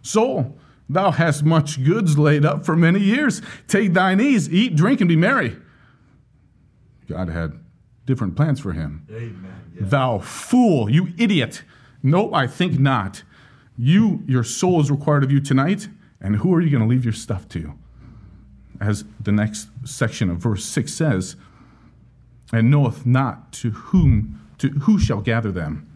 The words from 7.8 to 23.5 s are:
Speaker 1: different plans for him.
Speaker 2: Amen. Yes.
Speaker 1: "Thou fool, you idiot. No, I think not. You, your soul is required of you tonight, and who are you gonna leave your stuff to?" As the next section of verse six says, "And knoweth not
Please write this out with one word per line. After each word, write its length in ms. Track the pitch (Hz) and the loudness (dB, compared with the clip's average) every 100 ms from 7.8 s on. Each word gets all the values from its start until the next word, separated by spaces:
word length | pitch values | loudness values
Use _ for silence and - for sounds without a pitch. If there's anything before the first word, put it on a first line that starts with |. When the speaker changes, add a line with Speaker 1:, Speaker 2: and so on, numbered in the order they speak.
| _ _ - | _ _ -4
Speaker 1:
different 300 | 131 101 85 | -2 -2 -2
plans 240 | 156 143 | -2 -2
for 120 | 101 | -4
him. 340 | 78 76 78 - | -6 -8 -10 -16
Speaker 2:
Amen. 420 | 110 117 92 92 - - - | -14 -14 -14 -18 -20 -20 -8
Yes. 120 | 95 | -2
Speaker 1:
"Thou 280 | 139 131 107 | 0 0 -2
fool, 680 | - - - 247 233 151 104 | -6 -14 0 2 4 2 2
you 200 | 143 185 170 | 0 0 -2
idiot. 440 | 226 185 110 - - - - _ | 0 0 -2 -6 -20 -20 -20 _
No, 300 | 131 170 220 | 2 2 2
I 140 | 160 127 | 0 -2
think 320 | - 180 165 | -2 -2 2
not. 440 | 139 127 98 - - - - - _ - | 2 0 -4 -10 -20 -20 -20 -20 _ -4
You, 460 | 123 185 220 170 - | 2 2 2 -2 -2
your 180 | 127 | -2
soul 360 | 113 - 180 175 | -2 -2 0 2
is 100 | 143 | 2
required 340 | 139 143 147 | 0 0 2
of 60 | 135 | 2
you 100 | 139 | 0
tonight, 480 | 139 131 143 208 - - _ _ | 2 0 2 -2 -6 -18 _ _
and 160 | 98 104 | -4 0
who 160 | 180 | 2
are 60 | 175 | 2
you 100 | 170 | 2
gonna 160 | 139 110 | 2 2
leave 180 | 127 | 2
your 100 | 120 | 0
stuff 340 | 110 - 95 - | -6 -6 -8 -8
to?" 220 | 85 76 71 - - - - - - - - - - | -12 -10 -14 -20 -20 -20 -20 -20 -20 -20 -20 -20 -6
As 240 | 104 101 - - | -4 -4 -6 -10
the 140 | - | -2
next 360 | 104 104 - - - | 0 0 -4 -16 -16
section 440 | - - 113 - 98 | -14 -4 -4 -2 -4
of 100 | 87 | -2
verse 260 | 117 101 | -2 -4
six 280 | - - - | -4 -6 -6
says, 440 | - 160 95 90 - - - - _ - _ - _ - - - | -4 -2 -2 -4 -12 -20 -20 -20 _ -20 _ -20 _ -20 -20 -4
"And 180 | 113 117 | 0 4
knoweth 340 | 143 131 - | 4 2 0
not 480 | 123 127 131 - - | 0 2 0 -6 -16